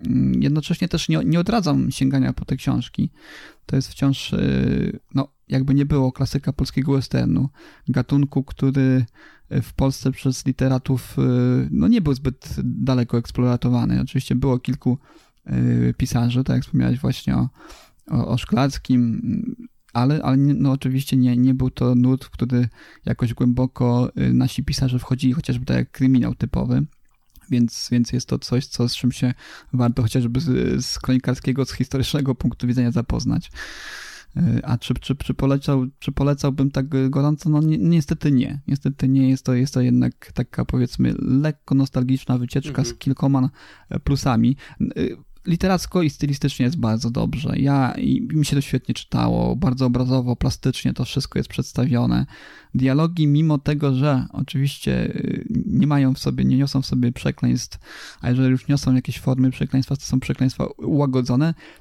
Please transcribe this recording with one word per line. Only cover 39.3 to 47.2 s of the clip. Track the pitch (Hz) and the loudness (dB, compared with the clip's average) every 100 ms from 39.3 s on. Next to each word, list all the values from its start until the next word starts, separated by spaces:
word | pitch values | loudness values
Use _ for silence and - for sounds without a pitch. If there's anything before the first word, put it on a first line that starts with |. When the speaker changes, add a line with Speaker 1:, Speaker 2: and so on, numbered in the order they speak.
Speaker 1:
Jest | 131 | 2
to, | - | 0
jest | 123 135 | 0 0
to | 127 | 0
jednak | 123 123 123 - - | 2 2 2 -2 -10
taka, | - 127 - | -8 -6 -4
powiedzmy, | 123 127 120 - 127 - | -2 0 0 0 0 0
lekko | - 131 156 151 - | 0 2 2 -2 0
nostalgiczna | 135 135 131 127 131 - 127 | 0 2 0 0 0 0 -2
wycieczka | 123 139 147 135 | 0 -4 -4 -2
Speaker 2:
Mhm. | 120 | -4
Speaker 1:
z | - | -2
kilkoma, | 135 135 143 139 131 - - - - | -4 0 2 2 0 -4 -20 -20 -8
e, | 139 | -4
plusami. | - 139 139 113 117 143 - - | -2 0 2 2 2 0 -6 -6
E, | - - - - - - - | -6 -4 -6 -6 -18 -10 -4
literacko | 165 190 185 - 180 | 0 2 0 0 0
i | 156 | 0
stylistycznie | - 143 139 139 - | -2 -4 -2 -2 0
jest | 127 170 | -2 0
bardzo | 113 113 117 | 0 0 -2
dobrze. | 117 | -2